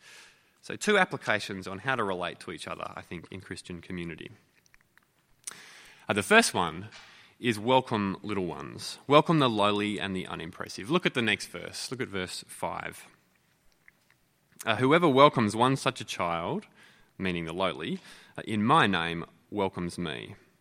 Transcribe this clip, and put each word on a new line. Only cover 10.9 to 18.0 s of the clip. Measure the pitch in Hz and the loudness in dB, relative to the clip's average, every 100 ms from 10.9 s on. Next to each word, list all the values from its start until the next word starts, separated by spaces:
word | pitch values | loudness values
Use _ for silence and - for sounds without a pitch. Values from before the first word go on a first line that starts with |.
| 175 170 | 0 0
at | 135 | 0
the | |
next | 110 101 - | 0 0 -2
verse. | 87 87 - - | -12 -12 -10 -8
Look | 120 | -6
at | 98 | -6
verse | 98 90 - - | -6 -6 -8 -14
five. | - 87 85 - - - _ _ _ _ _ _ _ _ _ _ _ _ _ _ _ 113 | -8 -6 -6 -10 -14 -20 _ _ _ _ _ _ _ _ _ _ _ _ _ _ _ -2
Uh, | 110 | 2
"Whoever | 131 160 175 | 4 6 6
welcomes | 131 147 135 104 | 8 8 8 2
one | 107 123 135 | 4 2 2
such | 135 - | 0 -4
a | 110 | -10
child," | - 87 85 90 175 - _ - _ _ - | -4 -2 -2 -2 -4 -8 _ -20 _ _ -6
meaning | 95 87 82 | -2 -2 -4
the | |
lowly, | 85 95 67 87 185 | -2 -2 -2 -6 -6